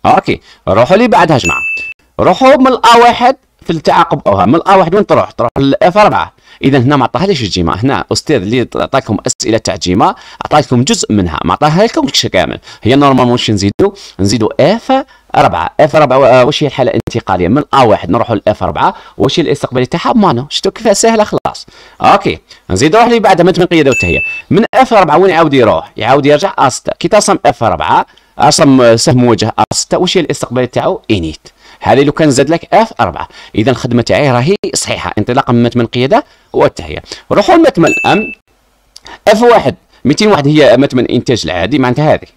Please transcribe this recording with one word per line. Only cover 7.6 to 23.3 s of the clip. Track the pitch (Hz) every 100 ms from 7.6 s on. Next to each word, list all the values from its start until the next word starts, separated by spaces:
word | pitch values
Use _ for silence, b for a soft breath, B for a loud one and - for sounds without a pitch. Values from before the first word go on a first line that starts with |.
| 82 76
هنا | 131 110 -
استاذ | 113 - 135
اللي | 95 123 113
عطاكم | 62 - 131 - 107 -
اسئله | - 117 110
تاع | - 87
جيما | 90 92 165 - B B
عطاكم | - 151 - 123
جزء | 135 233 -
منها، | 104 87 73
ما | 80
عطاها | 90 151 160
لكمش | 226 - 285 - 113
كامل. | 92 71 53 B B
هي | 107 139
نورمالمون | 143 127 123
واش | 120 -
نزيدو؟ | 104 101 - 202 B B B
نزيدو | 196 160 214 -
اف | 156 226 - 262 294 b b -
أربعة. | 135 87 82 -
اف | 151 156
أربعة، | 143 131 127
آه، | 127
واش | 127 147
هي | 139
الحاله | - 120
الانتقاليه | - - 117 - 92 87
من | 135
الآ | 143 135
واحد | 120 98 104
نروحوا | 120 110 107
للاف | - 104
أربعة؟ | 90 80 160 B B -
واش | 123 180
هي |
الاستقباليه | 156 139 - 127 127
تاعها؟ | 175 254
مانو. | 254 190 120 143
شفتوا | - -
كيفاه | - 226
سهله | - 226 226
خلاص. | 208 180 - - - B B B
اوكي، | - 190 - 80 b b -
نزيد | 92 151 214
روح | 233
لي | 233
بعدها | 202